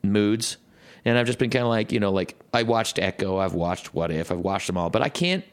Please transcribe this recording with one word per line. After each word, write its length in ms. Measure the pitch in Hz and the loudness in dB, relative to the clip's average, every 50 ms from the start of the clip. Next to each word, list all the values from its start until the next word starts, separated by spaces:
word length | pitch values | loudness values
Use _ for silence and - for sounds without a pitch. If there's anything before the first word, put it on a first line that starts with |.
moods. 540 | - 98 101 104 104 104 110 113 113 - - - _ _ - - - - - - _ | 2 2 4 4 4 4 2 0 -2 -6 -8 -10 _ _ -20 -20 -20 -20 -20 -4 _
And 140 | 120 117 123 | 2 2 2
I've 80 | 120 | 2
just 120 | 120 120 - | 2 0 0
been 120 | 131 117 | 0 0
kinda 160 | - 131 123 117 | 2 0 2 2
like, 240 | 117 110 107 - | 2 0 0 0
you 80 | 113 117 | 0 0
know, 120 | 101 98 | 2 2
like, 240 | 95 95 90 - - _ - _ | 2 0 -2 -2 -6 _ -10 _
I 100 | - 120 | 0 0
watched 360 | 117 113 117 113 113 - - - | 2 2 2 0 0 -2 -2 0
Echo, 400 | - 95 - - - 95 95 95 | -2 -2 -2 -2 -2 -2 0 0
I've 160 | 95 92 87 | 0 0 0
watched 400 | 87 85 87 90 - - - - | 0 0 -2 -2 -4 -8 -8 -4
What 160 | - 82 82 | -4 -2 -2
If, 200 | 80 78 85 - | -2 -4 -2 -2
I've 80 | 92 87 | -4 -2
watched 280 | 87 95 98 98 - | -2 -2 -2 -2 -2
them 100 | - 92 | -2 -2
all, 140 | 90 87 85 | -2 -2 0
but 120 | - 113 | 0 0
I 60 | 135 - | 0 0
can't 360 | - - 175 175 185 190 - - | -2 -2 -2 -2 -2 -2 -4 -12